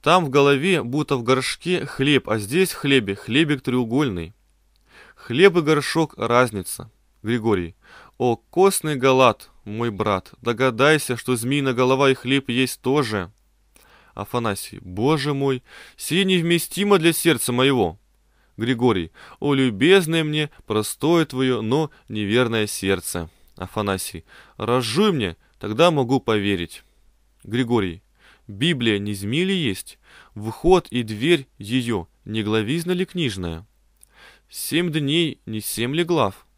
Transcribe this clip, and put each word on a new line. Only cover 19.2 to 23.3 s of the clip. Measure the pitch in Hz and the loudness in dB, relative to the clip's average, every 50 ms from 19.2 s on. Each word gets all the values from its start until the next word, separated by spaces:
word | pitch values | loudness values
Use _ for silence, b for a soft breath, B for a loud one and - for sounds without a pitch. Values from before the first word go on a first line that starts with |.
| B B B B | B B B B
«О, | - 143 143 | -2 0 2
любезное | 135 131 127 107 95 120 165 190 196 180 151 165 165 160 | 2 2 0 0 2 4 4 4 4 4 2 -2 -2 -2
мне, | 151 151 151 151 143 b b b | -2 -2 -4 -4 -6 b b b
простое | _ 107 107 107 - - _ - 151 170 170 160 | _ -2 -2 -2 -4 -6 _ 0 2 2 2 2
твое, | 151 - 127 135 131 127 117 | 0 -2 -2 0 0 0 -2
но | 113 107 123 151 160 139 b b b b | -2 -2 -2 -2 -2 -4 b b b b
неверное | - 107 107 98 107 120 127 117 113 113 107 | -8 -6 -2 0 2 2 2 2 0 -2 -2
сердце». | 104 - - - 95 98 90 - - - 87 85 82 | -2 -4 -4 0 0 0 0 -2 -6 -8 -8 -8 -10